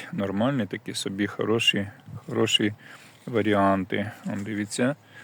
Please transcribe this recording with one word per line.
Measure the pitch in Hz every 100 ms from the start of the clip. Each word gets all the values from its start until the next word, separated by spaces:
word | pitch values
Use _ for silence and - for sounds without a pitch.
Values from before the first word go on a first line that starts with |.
| -
нормальні | - 98 98 123 143 101
такі | 90 -
собі | - 101 98 101
хороші, | - 101 113 - 104 101 - - - -
хороші | 113 113 - 107 107 - - - - -
варіанти. | 117 104 101 98 98 92 104 104 - -
Он, | 104
дивіться, | 101 104 104 - 123 147 - -